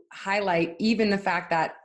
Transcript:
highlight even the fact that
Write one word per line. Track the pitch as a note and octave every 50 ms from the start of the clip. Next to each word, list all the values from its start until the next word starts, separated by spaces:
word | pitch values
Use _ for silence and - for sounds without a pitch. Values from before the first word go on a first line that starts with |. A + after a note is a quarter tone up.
| - _
highlight | - - - G3 G3 G#3 G3+ F#3+ F3 E3+ E3 E3 - -
even | G#3+ A3 A3 G#3 A3 G#3
the | G3 F#3+
fact | - F#3+ E3+ F3 F3 -
that | E3+ E3 D#3 - - -